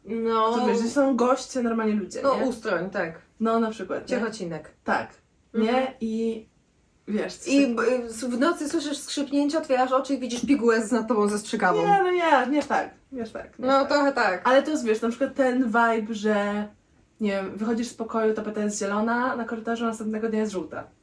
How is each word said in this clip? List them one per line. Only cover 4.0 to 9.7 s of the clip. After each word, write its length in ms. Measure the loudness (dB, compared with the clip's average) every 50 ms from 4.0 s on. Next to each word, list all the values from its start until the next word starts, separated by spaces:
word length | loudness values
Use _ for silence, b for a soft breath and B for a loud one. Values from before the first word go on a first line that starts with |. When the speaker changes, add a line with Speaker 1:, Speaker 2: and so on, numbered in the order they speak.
Speaker 2:
nie? 60 | -4
Speaker 1:
Ciechocinek. 640 | -4 -4 -2 -2 -4 -6 -8 -8 -8 -8 -10 -12 -16 _ _ _
Speaker 2:
Tak. 240 | -2 -2 -2 -2 -8 -16 _ _ _ _ _ _ _ -2
Speaker 1:
Mhm. 220 | 0 2 2 2
Speaker 2:
Nie? 180 | 2 0 -2 -4 -6
I 440 | -6 -4 -2 -2 -2 -2 -4 -6 -12 _ _ _ _ _ _ _ _ _ _ _ _
wiesz, 260 | -4 -2 -2 -2 -4 -8
coś 180 | -10 -2 2 4
Speaker 1:
I 80 | 4
Speaker 2:
takiego. 200 | 4 4 2 0
Speaker 1:
b-, 260 | 0 2 0 0 -2 -6 -8 -6 -6 -4
w 100 | 0 2
nocy 300 | 2 2 2 0 -4 -4
słyszysz 280 | -4 -4 -4 -4 -6
skrzypnięcie, 600 | -8 -8 -8 -6 -6 -4 0 0 0 0 2 0
otwierasz 340 | -2 0 0